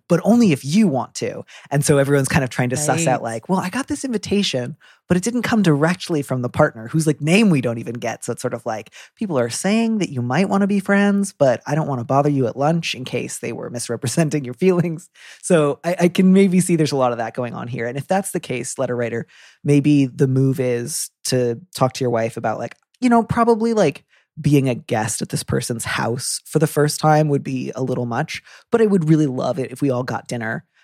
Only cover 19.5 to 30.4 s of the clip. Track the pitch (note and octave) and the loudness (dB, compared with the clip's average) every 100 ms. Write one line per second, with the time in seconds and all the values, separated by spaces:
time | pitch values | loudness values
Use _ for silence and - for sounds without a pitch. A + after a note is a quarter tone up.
19.5 | _ - C#3+ D3 D3 C3 B2 C#3 C3 C3+ | _ 2 4 6 4 2 2 0 2 2
20.5 | C3 B2+ A#2+ A#2+ - - _ - B2+ A#2+ | 0 -2 -2 -4 -8 -10 _ -2 0 0
21.5 | A#2 - - C3 - B2+ A#2 A#2 A#2 A2+ | -2 -8 -2 -2 0 -2 0 -2 -4 -6
22.5 | A2 A#2+ - _ - B3 A#3 A3 A#3+ A#3 | -6 -8 -14 _ -2 2 2 2 0 2
23.5 | A3+ A#3 G#3+ D#3+ - _ _ _ - D3+ | 2 2 2 2 0 _ _ _ -4 2
24.5 | C#3+ C3 A2+ - A2+ A2 - - - - | 4 2 -2 -2 -2 -2 -6 -6 -6 -4
25.5 | C3 A#2+ A2+ - - A#2 B2 - - - | -4 -4 -6 -6 -4 -4 -4 -6 -8 -4
26.5 | D3+ D3+ - D3 - D#3 D3+ D#3 C#3 D3 | -2 0 0 0 0 2 4 2 0 -2
27.5 | C3 C3 - C3 B2+ B2 A#2 D#3+ - _ | -6 -6 -6 -4 -4 -4 -4 -4 -8 _
28.5 | - - A#3 A3 F#3+ D#3 D#3 D3 B2+ C3+ | -20 -4 2 4 2 4 2 2 -2 -4
29.5 | B2 A#2+ B2+ C#3+ B2 C3 A#2 - A#2+ | -4 -6 -2 -2 -2 -4 -8 -6 -6